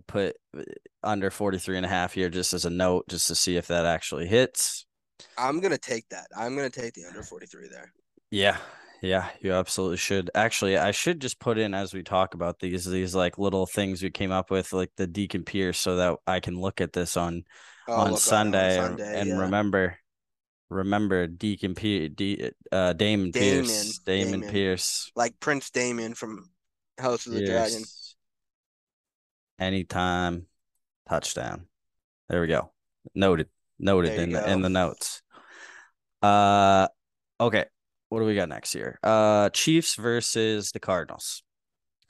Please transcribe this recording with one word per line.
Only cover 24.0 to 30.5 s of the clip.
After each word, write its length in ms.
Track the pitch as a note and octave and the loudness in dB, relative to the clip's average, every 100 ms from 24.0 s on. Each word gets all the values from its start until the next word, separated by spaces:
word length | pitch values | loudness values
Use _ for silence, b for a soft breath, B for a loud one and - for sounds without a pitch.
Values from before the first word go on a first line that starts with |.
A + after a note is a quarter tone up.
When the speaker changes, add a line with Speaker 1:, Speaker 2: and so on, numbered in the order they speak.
Speaker 1:
Damon 360 | - F#2+ G2 G2 | -2 0 0 -2
Speaker 2:
Damon. 120 | G#2 | -2
Speaker 1:
Pierce. 580 | G#2 G2 F#2 - - - - | 0 0 0 -2 -4 -6 -2
Speaker 2:
Like 240 | A#2+ - | -4 -2
Prince 300 | - C#3+ - | -2 -2 -2
Damon 420 | B2+ B2 A#2 A2+ | -2 -2 -2 -6
from 380 | A#2 A2+ G#2 F2+ _ _ _ _ - | -8 -10 -12 -16 _ _ _ _ -6
House 260 | B2+ A#2 | -2 -2
of 80 | B2 | -2
the 140 | A2+ G2 | -2 0
Dragon. 320 | A2+ A2 A2+ | 0 0 -2
Speaker 1:
Pierce. 380 | A2 - - - _ _ _ _ _ _ _ _ _ _ _ _ _ - | -10 -18 -20 -20 _ _ _ _ _ _ _ _ _ _ _ _ _ -6
Anytime, 840 | F#2 F#2+ F2 F#2 F2+ F2+ F2+ F2 F2 | -2 -2 -2 -2 0 0 -2 -4 -10